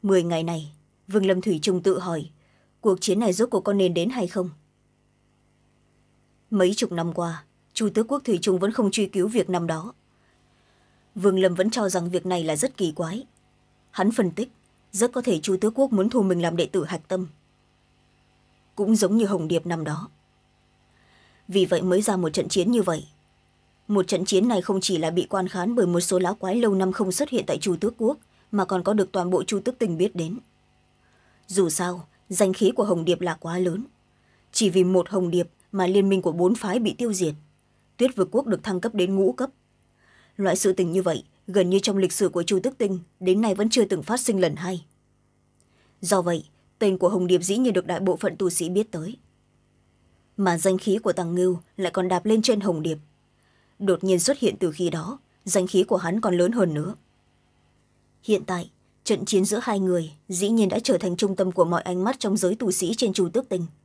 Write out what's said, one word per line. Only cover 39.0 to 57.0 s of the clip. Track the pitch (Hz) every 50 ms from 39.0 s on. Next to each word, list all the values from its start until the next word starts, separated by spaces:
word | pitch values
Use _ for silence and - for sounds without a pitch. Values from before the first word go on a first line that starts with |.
| 185 185 196
ngũ | 190 190 180
cấp. | - - 247 269 _ _ _ _ _ _ _ _ _ _ _ _ _ _ _ _ _
Loại | - 196 190 175
sự | - - 202 185
tình | 185 185 170
như | 165 190
vậy, | 185 180 160 123 - _ _ _ _ -
gần | 180 202 180 175
như | 185 196
trong | 196 - 202 196
lịch | 190 180 -
sử | - 208 180
của | - 175 175
Chu | 170 202 190
Tước | 185 - 175 _
Tinh, | 233 202 190 180 170 _ _ _
đến | 185 185 185 208
nay | 226 220 190
vẫn | 175 214 226
chưa | - 269 214
từng | 190 190 160 151
phát | - 220 247
sinh | - - 220 190
lần | 185 165 147
hai. | 147 170 175 185 180 - _ _ _ _ _ _ _ _ _ _ _ _ _ _ _ _ _ _ _ _ _ _ _
Do | - 170 202 190
vậy, | 170 175 170 160 156 _ _ _ _ _ _ _
tên | - 196 190 185
của | 185 170
Hồng | 214 180 180 180
Điệp | 185 175 175
dĩ | 175 202 233
nhiên | 262 254 196
được | 185 175 -
đại | 180 165
bộ | 190 196 175 -
phận | - 196 160 -
tu | 196 180
sĩ | 170 - 170 165
biết | 180 202 220 220
tới. | - 165 156 185 247 - _ _ _ _ _ _ _ _ _ _ _ _ _ _ _ _ _ _ _ _ _ _ _ -
Mà | 196 185 170 170
danh | 156 190 185 185
khí | - 220 190 226 -
của | - 175
Tăng | 190 175 170 170
Ngưu | 180 180 185 185 175 - _ _ -
lại | 190 175
còn | 170 190 180 180
đạp | 185 175 175
lên | 208 220 220
trên | 214 - 233 208
Hồng | 190 190 170 156
Điệp. | 156 165 160 151 - _ _ _ _ _ _ _ _ _ _ _ _ _ _ _
Đột | 202 190 180 170 -
nhiên | 190 185 175
xuất | 170 - 285 277
hiện | - 202 - -
từ | 190 175
khi | 151 - 180 170
đó, | 170 165 156 180 269 262 _ _ _ _ _
danh | 196 - 202 180 180
khí | - 185 190
của | - - 180
hắn | 175 165 180 220
còn | 226 214 180 175
lớn | 175 180
hơn | 233 247 196 170 156
nữa. | 151 151 180 220 -